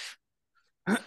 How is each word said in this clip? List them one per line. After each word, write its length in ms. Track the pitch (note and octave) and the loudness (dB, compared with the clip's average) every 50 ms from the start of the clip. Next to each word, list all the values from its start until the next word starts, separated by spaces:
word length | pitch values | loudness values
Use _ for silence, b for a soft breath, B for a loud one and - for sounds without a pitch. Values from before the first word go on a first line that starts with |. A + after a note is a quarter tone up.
| B B B B _ _ _ _ _ _ _ _ _ _ _ _ - | B B B B _ _ _ _ _ _ _ _ _ _ _ _ 0
<clears throat> 120 | F3+ G#3 - - | 2 2 2 2